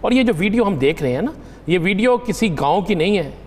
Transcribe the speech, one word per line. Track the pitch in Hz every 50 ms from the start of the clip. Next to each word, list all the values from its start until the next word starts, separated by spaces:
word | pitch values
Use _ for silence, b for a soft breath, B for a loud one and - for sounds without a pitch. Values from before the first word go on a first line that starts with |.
| -
और | 214 240
ये | 262 254
जो | 226 220
वीडियो | 151 185 214 196 233 226
हम | 202 202
देख | 135 131 139 - -
रहे | 151 127
हैं | 123 135
ना, | 196 285 320 B B B B B B -
ये | 170
वीडियो | 180 160 190 208 190 220 247 247
किसी | 240 247 - 196 - 226 214
गांव | 160 135 147 143 160 196
की | 185 165 208
नहीं | 170 156 196 208
है | 196 151 135 139 - -